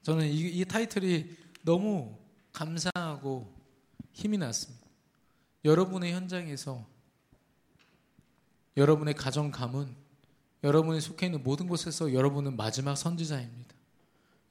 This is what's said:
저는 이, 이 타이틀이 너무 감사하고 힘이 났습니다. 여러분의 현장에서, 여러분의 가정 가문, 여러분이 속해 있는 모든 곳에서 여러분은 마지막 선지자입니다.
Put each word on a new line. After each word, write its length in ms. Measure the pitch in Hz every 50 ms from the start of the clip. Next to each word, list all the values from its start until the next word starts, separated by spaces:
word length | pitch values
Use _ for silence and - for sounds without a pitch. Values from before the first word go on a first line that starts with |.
저는 240 | - 156 160 160 156
이, 120 | 147 147 156 165 180 170 180
이 60 | 185
타이틀이 720 | 185 196 220 233 - - 202 185 185 175 156 160 - - - - - - -
너무 540 | - 160 170 185 202 214 208 165 123 110 110 - - - _ _ _ _
감사하고 1000 | - - 160 160 165 170 170 180 - 180 170 160 147 135 139 139 135 127 110 95 - - - _ _ _ _ _ _ - - -
힘이 260 | - - - 214 208 196
났습니다. 480 | 156 120 110 - - - 123 - - _ _ _ _ _ _ _ _ _ _ _ _ _ _ _ -
여러분의 480 | 151 156 175 185 185 185 185 175 175 175
현장에서, 720 | 185 185 180 180 180 170 156 143 131 - 143 131 120 110 - _ _ _ _ _ _ _ _ _ _ _ _ _ _ _ _ _ _ _ _ _ _ _ _ _ _ - _ _ _ _ _ _ _ _ _ -
여러분의 380 | 139 143 147 156 151 147 151 143
가정 360 | - - 131 127 151 147 143
가문, 440 | - - 127 117 127 139 143 127 117 - - _ _ _ _ _ _ _ _ _ _ _ -
여러분이 360 | 143 143 160 160 160 160 156
속해 260 | 156 - - - 185
있는 160 | 180 165 143
모든 260 | 123 131 143 151 180 180
곳에서 460 | 175 165 - 165 147 - 165 143 127
여러분은 420 | 131 135 139 139 143 143 139 127
마지막 400 | 107 107 110 107 131 135 143 143
선지자입니다. 760 | 143 - 170 175 165 165 151 151 131 120 117 117 120 127 - - _ _ _ _ _ _ _ _ _ _ _ _ _ _ _